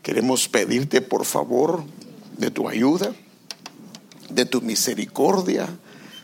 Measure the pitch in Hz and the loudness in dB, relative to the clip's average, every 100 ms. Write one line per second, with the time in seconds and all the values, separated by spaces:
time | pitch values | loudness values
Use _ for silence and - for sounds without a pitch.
0 | - 110 123 127 - 117 98 120 143 - | 0 0 2 2 2 0 2 0 2 0
1 | - - - - 139 123 156 175 151 - | 2 -2 0 -2 0 2 2 0 -6 -16
2 | - - - - 110 - - 107 131 175 | -20 -20 -20 -4 -4 -2 -4 2 2 2
3 | 202 208 - - _ - - - - - | -2 -6 -18 -20 _ -18 -18 -20 -20 -20
4 | - - - 123 123 127 117 107 - 113 | -20 -20 -4 0 2 0 0 -2 -2 -2
5 | 104 - 147 196 185 - - 180 - - | -4 2 4 4 2 -2 -2 -10 -18 -20
6 | - - | -20 -20